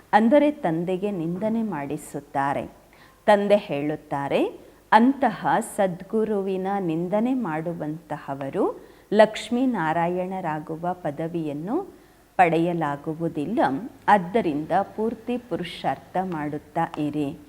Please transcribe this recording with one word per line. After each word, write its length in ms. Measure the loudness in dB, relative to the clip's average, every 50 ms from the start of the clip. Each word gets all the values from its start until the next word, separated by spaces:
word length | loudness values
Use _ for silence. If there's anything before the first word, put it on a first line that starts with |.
| 0 _
ಅಂದರೆ 380 | 4 4 6 6 6 6 6 4
ತಂದೆಗೆ 600 | 2 0 -2 -2 0 0 -2 -2 -2 -2 -2 -4
ನಿಂದನೆ 520 | -2 -2 -4 -4 -4 -2 -2 -2 -2 -2
ಮಾಡಿಸುತ್ತಾರೆ. 1200 | -2 -2 -4 -6 -6 -6 -6 -8 -8 -10 -10 -10 -10 -4 -2 -2 0 0 0 -2 -4 -8 -12 -20 -20 _ -20 -20 -20 -20 -20 _ _
ತಂದೆ 300 | 6 6 6 6 4 4
ಹೇಳುತ್ತಾರೆ, 1040 | 4 2 0 -4 -2 -2 -2 -4 -4 -6 -6 -4 -4 -2 0 0 0 0 0 -4 -8 -18 -20 -20 -20 _ _
ಅಂತಹ 540 | 4 6 6 6 4 4 2 0 0 0 0 0 2 2 0 -2 0
ಸದ್ಗುರುವಿನ 880 | 0 0 0 0 -4 -8 -4 -2 -2 0 0 0 -2 -2 -2 -2 -2 -2 -2 -2 -2
ನಿಂದನೆ 540 | -2 -2 -2 -2 -2 0 0 0 2 0 0
ಮಾಡುವಂತಹವರು 1500 | -2 -2 -2 -4 -4 -4 -4 -6 -4 -6 -6 -8 -8 -8 -10 -10 -8 -8 -8 -8 -8 -6 -4 -2 0 0 0 -2 -6 -14 -20 -20 -20 -6 _
ಲಕ್ಷ್ಮೀನಾರಾಯಣರಾಗುವ 1800 | 6 6 6 6 4 -2 -6 -4 -2 0 2 0 0 0 0 0 2 2 0 0 0 -2 -4 -4 -6 -4 -4 -4 -4 -4 -6 -8 -8 -6 -4 -6
ಪದವಿಯನ್ನು 1000 | -6 -4 -6 -6 -6 -4 -6 -4 -4 -4 -4 -4 -6 -6 -6 -4 -4 -4 -6 -8 -14 -20 -20 -20 _ _ _ _ _
ಪಡೆಯಲಾಗುವುದಿಲ್ಲ. 1200 | 4 4 6 4 4 2 2 0 0 -2 -2 -4 -4 -6 -6 -4 -4 -4 -4 -2 -4 -4 -2 0 2 2 2 0 -2 -6 -10 -14 -4 2 4
ಆದ್ದರಿಂದ 640 | 4 4 4 0 0 0 0 0 -2 -2 -2 0 0 0
ಪೂರ್ತಿ 560 | 0 -2 -4 -4 -4 -4 -4 -6 -6 -6 -6 -6
ಪುರುಷಾರ್ಥ 760 | -6 -6 -6 -6 -6 -8 -10 -6 -4 -4 -4 -6 -8 -6 -4 -4
ಮಾಡುತ್ತಾ 720 | -2 -2 -4 -4 -4 -6 -6 -8 -10 -6 -2 -2 -2 -2 -2 -4
ಇರಿ. 400 | -4 -2 -2 -2 -2 -2 -4 -8 -14